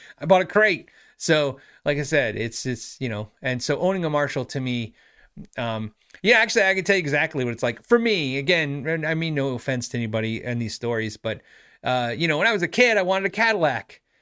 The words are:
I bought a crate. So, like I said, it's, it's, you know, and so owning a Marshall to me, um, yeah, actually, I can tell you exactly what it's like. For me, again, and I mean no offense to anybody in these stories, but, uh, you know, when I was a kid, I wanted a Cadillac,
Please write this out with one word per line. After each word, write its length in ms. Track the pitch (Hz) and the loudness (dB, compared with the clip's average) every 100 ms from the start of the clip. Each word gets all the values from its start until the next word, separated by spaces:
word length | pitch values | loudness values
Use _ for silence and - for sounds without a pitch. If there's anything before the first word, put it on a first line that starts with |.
| - - | -14 -10
I 60 | 165 | 4
bought 160 | 185 | 4
a 40 | 185 | 6
crate. 440 | 208 214 175 - _ _ _ | 4 4 2 -6 _ _ _
So, 420 | - 156 143 123 - _ | 2 4 2 -2 -14 _
like 140 | - 147 | -2 -2
I 60 | |
said, 320 | 139 151 120 101 | 2 2 2 -2
it's, 300 | 113 - 131 | -4 -4 -4
it's, 340 | 120 - - | -6 -8 -8
you 100 | 131 | -6
know, 220 | 104 107 _ | -6 -8 _
and 200 | 131 127 | -4 -4
so 180 | - 143 | -2 0
owning 260 | 180 190 165 | 2 0 0
a 40 | |
Marshall 360 | 147 143 139 120 | 0 0 -2 -4
to 140 | 139 | -4
me, 340 | 131 123 110 _ _ _ _ - - - | -4 -4 -6 _ _ _ _ -20 -16 -8
um, 360 | 117 110 107 _ _ - | -4 -4 -6 _ _ -4
yeah, 160 | 196 233 | 4 4
actually, 260 | 220 233 | 4 2
I 120 | 190 190 | 2 0
can 80 | |
tell 120 | 185 196 | 2 0
you 60 | |
exactly 420 | 151 143 156 151 | 2 0 -2 -2
what 100 | 123 | -4
it's 100 | 117 | -2
like. 200 | 120 117 | -4 -4
For 160 | - 240 | 2 4
me, 380 | 233 196 139 135 | 4 0 0 -4
again, 500 | 139 175 147 143 131 | 0 2 2 -2 -4
and 180 | 160 156 | -4 -2
I 80 | |
mean 220 | 160 165 147 | -2 0 0
no 200 | 135 120 | 0 -2
offense 320 | - 127 120 | -4 -4 -2
to 80 | 123 | -4
anybody 460 | 113 110 110 113 | -2 -2 -2 -4
in 160 | 120 120 | -4 -4
these 140 | 110 | -4
stories, 440 | - 117 113 110 - | -6 -4 -2 -4 -4
but, 240 | 110 107 _ - - _ | -8 -8 _ -20 -20 _
uh, 300 | - 127 120 120 | -2 -2 -2 -2
you 120 | 165 | -2
know, 100 | 151 | 2
when 100 | 214 | 2
I 60 | |
was 100 | 208 | 2
a 40 | 170 | -2
kid, 300 | - 247 214 | 4 4 4
I 60 | |
wanted 240 | 180 190 190 | 2 0 -2
a 20 | |
Cadillac, 720 | - 226 208 151 117 - - _ _ | 0 0 2 2 0 -8 -20 _ _